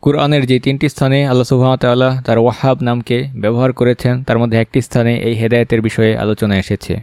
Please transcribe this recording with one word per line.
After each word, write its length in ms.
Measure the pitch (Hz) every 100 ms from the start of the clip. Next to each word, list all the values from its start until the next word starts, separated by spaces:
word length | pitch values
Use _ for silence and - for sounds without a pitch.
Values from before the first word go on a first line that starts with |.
কুরআনের 440 | - 143 143 147 127
যে 140 | 127
তিনটি 300 | 131 139 147
স্থানে 380 | - 139 135 143
আল্লাহ 160 | 127
সুবহানাহু 260 | 123 131 127
ওয়া 80 | 131
তাআলা 440 | 127 123 127 127 127
তার 120 | 113
ওয়াহ্হাব 440 | 117 110 139 127
নামকে 460 | 127 120 113 120 139 127
ব্যবহার 380 | 104 120 131
করেছেন 500 | 127 120 120 123 127
তার 160 | 131 117
মধ্যে 180 | 120 113
একটি 240 | 113 135
স্থানে 360 | 123 127 117 120
এই 160 | 113
হেদায়েতের 480 | 113 113 120 117 113
বিষয়ে 360 | 110 - 113 113
আলোচনা 400 | 107 104 107 98
এসেছে। 360 | - 101 - 90